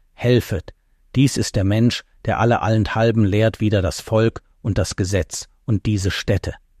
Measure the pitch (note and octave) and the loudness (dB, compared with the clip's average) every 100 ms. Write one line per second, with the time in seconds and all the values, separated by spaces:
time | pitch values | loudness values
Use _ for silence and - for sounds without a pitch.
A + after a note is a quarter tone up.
0 | _ - A#2+ B2 - F2+ - - _ _ | _ -4 2 2 0 -6 -8 -18 _ _
1 | _ B2 C3+ - - - F#2+ A2 A#2 - | _ 2 2 2 -2 0 0 2 2 0
2 | - _ - - A#2 A#2 G#2+ A2 G#2 A2+ | -8 _ -4 0 2 2 2 0 0 0
3 | A#2 A2 G2+ G#2 A2 - G#2+ G2+ F2+ - | 0 2 2 2 0 0 0 0 0 -4
4 | - A2 A2+ - - _ - G2 F#2 - | -2 0 0 -2 -12 _ -4 -2 -2 -2
5 | F#2 F#2+ - - - _ - G#2 A2 G#2 | -2 -2 -4 -8 -14 _ -4 -2 0 -2
6 | F#2+ - - G2+ - - _ _ | -2 -4 -2 -2 -4 -12 _ _